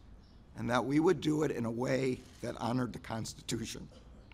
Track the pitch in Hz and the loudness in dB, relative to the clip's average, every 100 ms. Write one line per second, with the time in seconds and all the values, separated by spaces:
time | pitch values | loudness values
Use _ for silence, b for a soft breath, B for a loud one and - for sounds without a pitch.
0 | - - - - - - 117 123 117 147 | -20 -20 -20 -20 -16 -6 0 2 4 6
1 | 170 151 151 151 143 - 113 117 131 131 | 6 6 2 2 2 2 -2 0 0 2
2 | 135 123 - - 117 - 113 127 120 - | 2 -2 -8 -8 -8 -2 0 0 0 -4
3 | - 113 - - - 117 110 - - - | -6 -6 -6 -8 -6 -4 -4 -8 -12 -16
4 | - - - | -20 -20 -20